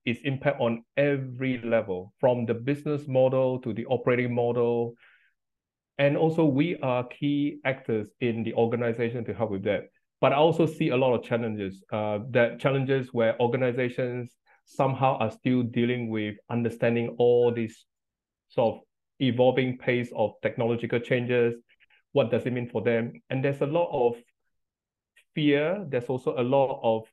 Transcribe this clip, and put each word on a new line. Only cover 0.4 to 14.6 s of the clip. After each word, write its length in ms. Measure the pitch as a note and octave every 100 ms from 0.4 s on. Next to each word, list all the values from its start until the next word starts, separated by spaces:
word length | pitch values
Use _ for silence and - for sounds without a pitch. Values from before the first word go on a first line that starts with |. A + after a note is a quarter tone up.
| D3 C#3+
on 240 | A#2+ A#2 - -
every 640 | C#3+ C#3+ C3 B2 C3 B2+
level, 480 | A#2 A2+ G#2 F2+ G2 _
from 260 | C3 B2 A#2
the 80 |
business 540 | A#2 A#2+ C#3+ D3 C#3+ C#3
model 500 | C3 C3 C3 C3 B2+
to 140 | B2+
the 120 | G#2+ A#2+
operating 460 | B2 C3 B2 B2
model. 640 | A#2+ A#2+ A#2+ A#2+ A#2 A#2 A#2+ _ _ _ _ _ _ _ _ _ -
And 180 | C#3+ D3
also, 280 | D#3+ D#3+
we 320 | D#3+ C3+ E3 F#3
are 260 | C3+ B2
key 560 | B2 - C#3+ C#3+ C#3+ D3
actors 420 | C3 C3 - A2 G#2+ _
in 240 | B2 A2+
the 100 | A2+
organization 680 | - A2+ A#2 A#2+ A#2 A#2 A#2+
to 100 | A2
help 160 | G2 A2+
with 140 | G2
that. 240 | G#2 F#2+ - _ _ _
But 120 | C3
I 40 | C#3
also 300 | D#3+ D#3+ D#3+
see 240 | - D#3+
a 60 | B2+
lot 180 | C3
of 100 | A2+
challenges, 580 | A2+ A#2+ A#2 G#2+ G2 F#2+ _
uh, 280 | A2 G#2+ G#2 A#2+
that 300 | B2 A#2 A#2
challenges 520 | D3 C3+ C3 C3+ B2+
where 280 | A#2+ A2+ A2+
organizations 960 | A#2+ B2+ B2+ B2 B2 B2 B2+ B2 B2 _ _ _